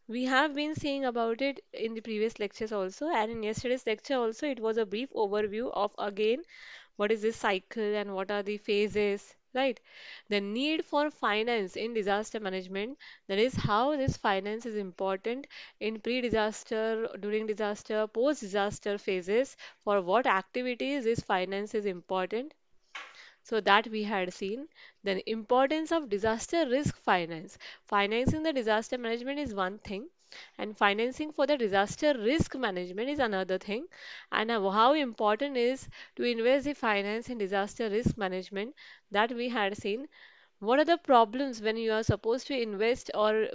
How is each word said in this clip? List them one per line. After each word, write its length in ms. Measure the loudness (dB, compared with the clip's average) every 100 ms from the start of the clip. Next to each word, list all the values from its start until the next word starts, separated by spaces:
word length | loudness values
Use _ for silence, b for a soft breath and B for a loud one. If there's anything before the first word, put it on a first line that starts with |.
| -8
We 160 | -4
have 300 | 2 4 2
been 200 | 0 -4
seeing 300 | -2 -2 -2
about 380 | -2 0 -2 0
it 180 | -2 -2 -10
in 180 | -8 -6
the 80 | -6
previous 380 | -6 -2 -2 -2
lectures 340 | -6 -4 -4
also, 360 | -2 -2 -2 0
and 220 | 0 0
in 120 | -2
yesterday's 440 | -4 -4 -2 -2 -2
lecture 300 | -4 -2 -2
also, 320 | 0 -2 -4
it 100 | -2
was 200 | 0 0
a 80 | 0
brief 240 | -2 -4
overview 600 | -2 0 2 0 -2 -4
of 200 | -2 -2 -2
again 460 | -6 0 0 0 -4 B B B B -2
what 160 | 0
is 80 | 2
this 160 | 0 0
cycle 580 | 0 0 -2 -4 -2
and 200 | -2 -2
what 160 | -4 -2
are 120 | -2
the 140 | -2 -4
phases, 760 | 0 0 2 2 0 0 -6 -20 _
right? 240 | -2 0 -2 B B B B -4
The 100 | -2
need 440 | 0 -2 0 0
for 260 | 0 0 0
finance 640 | 0 0 0 2 0 -2 -4
in 180 | -4
disaster 460 | -2 0 0 -2 -6
management, 580 | -4 -6 -6 -6 -6 -10 B B -4
that 100 | 2
is 160 | 2
how 420 | 2 2 4 4 2
this 200 | 0 0
finance 500 | 0 0 0 -6 -6
is 100 | -6
important 720 | -6 -4 -2 -2 -2 -6 -8 B B -8
in 220 | -6 -4
pre-disaster, 1080 | -2 -2 0 2 0 -2 -6 -2 -2 -2 -4 -6
during 260 | -4 -2 -2
disaster, 600 | -2 -4 -4 -4 -2 -2
post-disaster 880 | 2 2 0 -2 0 0 -2 -4 -4
phases, 580 | -2 -2 0 0 0 -4 B B
for 160 | 0 2
what 260 | 4 2 4
activities 800 | 2 0 -4 -4 -2 -2 0
this 160 | 0 0
finance 540 | 0 0 0 -2 -4
is 120 | -4 -2
important. 680 | -4 -4 -2 -2 -4 -8 -14 _ _ _ B B B B B
So 180 | -4 0
that 240 | 6 6 4
we 160 | -2
had 320 | -2 0 -2
seen. 340 | -4 -6 -6 -8 B B B
Then 180 | -2 -2 -2
importance 640 | -4 2 4 6 2 2
of 200 | 0 0
disaster 580 | 0 2 0 0 0 2
risk 280 | 2 0 -2
finance. 600 | 2 2 2 -6 -10 -16 B B 0
Financing 560 | 2 4 2 2 0
the 100 | 0
disaster 460 | 0 2 2 0 -4
management 400 | -2 -4 -4 -4
is 160 | -4
one 240 | -2 -2 -4
thing, 300 | -8 -8 -10 -16 B B B -10
and 180 | -10 2
financing 560 | 4 4 0 -2 -4
for 140 | 0 2
the 100 | 2
disaster 560 | 4 4 2 2 2 2
risk 360 | 2 2 0 -2
management 520 | -2 -2 -4 -4 -2
is 100 | 0
another 380 | 0 0 0 -2
thing. 300 | -2 -6 -6 B B B B
And 200 | -2 0
how, 180 | 0 2
how 240 | 6 6
important 640 | 6 2 2 2 2 0 2
is 320 | 2 0 -6 B B -4
to 80 |
invest 420 | -2 2 4 4 2
the 80 |
finance 560 | 0 2 2 0 -4 -6
in 80 | -4
disaster 500 | 0 0 0 -2 -2
risk 300 | 0 0 -2
management, 560 | -2 -4 -6 -6 -8 -10 B B _
that 220 | 0 2
we 140 | 0 -2
had 300 | 0 0 -2
seen. 300 | -4 -4 -6 B B B B _
What 200 | 2 4
are 60 |
the 140 | 4 2
problems 640 | 6 6 6 2 -4 -2
when 160 | -2 -2
you 140 | 0
are 100 | 0
supposed 460 | 2 0 0 -2 -2
to 120 | -2
invest 500 | -2 0 0 0 -2
or 320 | 0 2 2 0